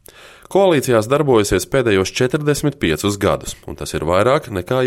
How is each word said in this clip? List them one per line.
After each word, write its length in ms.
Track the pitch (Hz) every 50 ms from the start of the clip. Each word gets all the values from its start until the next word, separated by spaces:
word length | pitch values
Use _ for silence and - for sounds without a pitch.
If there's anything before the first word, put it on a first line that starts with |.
| _ - - - - - - - - -
Koalīcijās 560 | - 185 196 185 165 131 117 131 120 110 107
darbojusies 640 | 120 139 147 151 135 123 110 101 - 104 90 - -
pēdējos 400 | - 139 120 113 101 95 95 -
četrdesmit 680 | - - 127 127 - 151 147 147 143 - 147 147 - -
piecus 380 | - 82 78 - - 101 101 98
gadus, 320 | 101 87 71 62 - - - - - -
un 60 | 76
tas 160 | 76 76 - -
ir 80 | 76 76 78
vairāk 380 | 87 95 107 123 139 156 - 117
nekā 300 | 104 90 90 - 127 131 127